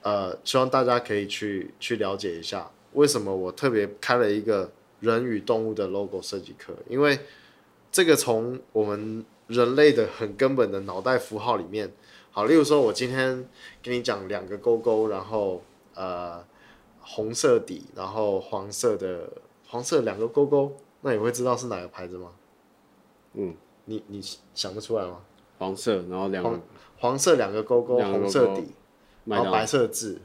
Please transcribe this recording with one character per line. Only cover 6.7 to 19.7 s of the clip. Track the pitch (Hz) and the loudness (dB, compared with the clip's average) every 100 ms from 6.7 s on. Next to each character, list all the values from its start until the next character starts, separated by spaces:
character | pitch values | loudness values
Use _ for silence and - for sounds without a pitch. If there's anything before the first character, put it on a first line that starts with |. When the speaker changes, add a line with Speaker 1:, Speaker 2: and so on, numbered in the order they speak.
| - - | -16 -6
Speaker 1:
因 | 123 | 2
为 | 147 139 143 - - _ _ _ _ | 4 2 -2 -20 -20 _ _ _ _
这 | - | 2
个 | 175 143 | 6 6
从 | - 113 117 127 - | 4 0 0 -8 -4
我 | 110 | 0
们 | 107 104 107 110 110 _ _ | 0 -2 -6 -8 -12 _ _
人 | 117 120 135 | 2 2 8
类 | 151 | 8
的 | 120 104 - | 8 2 -2
很 | 110 98 | -8 0
根 | 135 135 | 2 4
本 | 110 | 2
的 | 98 | 0
脑 | 98 92 | -6 -4
袋 | 113 127 | 0 0
符 | 123 107 | 0 -6
号 | 110 110 | -2 -2
里 | |
面， | 85 104 98 - - - - | -2 -6 -6 -10 -20 -20 -12
好， | - 107 | -2 4
例 | |
如 | 160 | 6
说 | 139 147 | 6 4
我 | 120 | 4
今 | 101 123 | 0 -4
天 | 131 131 127 127 - - - | 0 0 -2 -8 -18 -20 -18
跟 | - | -4
你 | 123 | -4
讲 | 120 101 95 | -2 -4 -4
两 | 101 95 | -8 -6
个 | 101 | -4
勾 | 117 113 | 0 2
勾， | 110 110 110 | 2 2 2
然 | 98 | -2
后， | 95 110 101 90 - _ _ | -4 -2 -2 -4 -10 _ _
呃， | - 92 87 87 85 87 _ - - _ _ | -10 -8 -6 -8 -12 -18 _ -20 -20 _ _
红 | - - 110 | -16 -6 -6
色 | 117 147 117 | 0 4 4
底， | - 90 - | 2 -14 -14
然 | - 95 | -12 -8
后 | 107 107 95 | -2 0 -2
黄 | - 104 98 | -4 -8 -8
色 | 101 120 101 | -4 -2 0
的， | 92 87 - - - _ | -4 -8 -10 -16 -20 _
黄 | _ | _